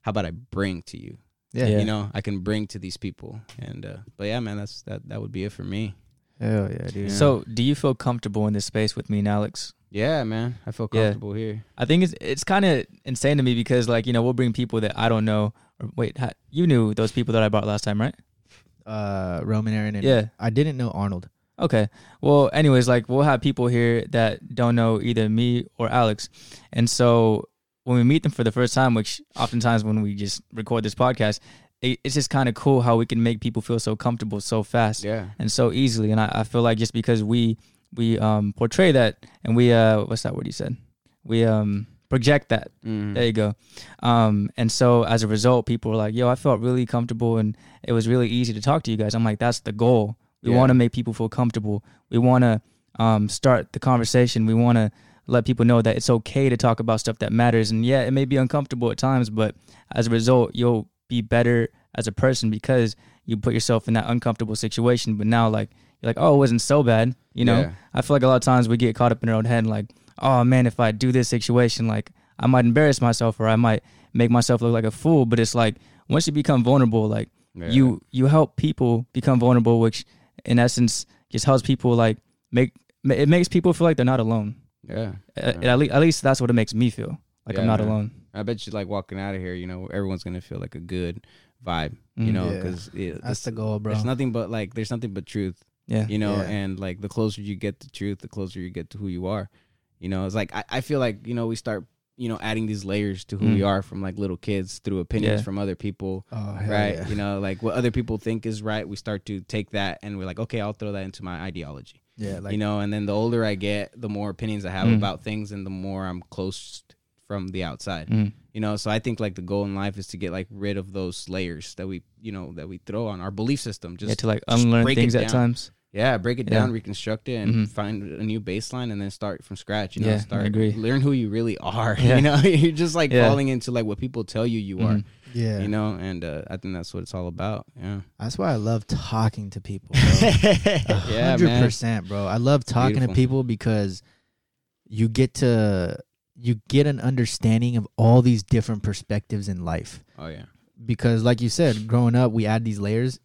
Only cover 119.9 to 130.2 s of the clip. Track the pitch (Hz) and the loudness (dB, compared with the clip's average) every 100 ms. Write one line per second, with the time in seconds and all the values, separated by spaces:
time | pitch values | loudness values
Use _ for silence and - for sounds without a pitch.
119.9 | 98 95 87 92 92 92 101 101 101 95 | -8 -14 -10 -8 -8 -10 -8 -6 -6 -8
120.9 | 95 92 87 - 92 87 80 - - 95 | -8 -8 -10 -10 -8 -6 -8 -14 -12 -12
121.9 | 90 - _ 113 98 80 85 92 92 - | -12 -14 _ -14 -12 -14 -14 -14 -16 -10
122.9 | 104 113 92 95 101 117 143 117 101 85 | -8 -6 -8 -8 -6 -4 -4 -6 -12 -14
123.9 | 87 104 110 113 104 - 117 120 117 117 | -10 -6 -4 -2 -2 0 2 4 4 4
124.9 | 135 120 117 110 123 120 120 - _ _ | 4 4 2 0 2 0 -2 -10 _ _
125.9 | 101 123 117 92 123 110 113 127 113 98 | -2 0 0 -2 -4 0 0 2 -2 -8
126.9 | 101 - 110 - 120 104 117 104 107 104 | -10 -6 -8 -6 -4 0 0 0 -4 -6
127.9 | 110 98 76 107 110 98 98 113 127 120 | -8 -10 -8 -6 -6 -6 -6 -6 -8 -8
128.9 | 101 98 - 104 92 - 98 - 107 98 | -6 -8 -8 -10 -10 -14 -16 -6 -4 -4
129.9 | - 110 107 | -2 0 0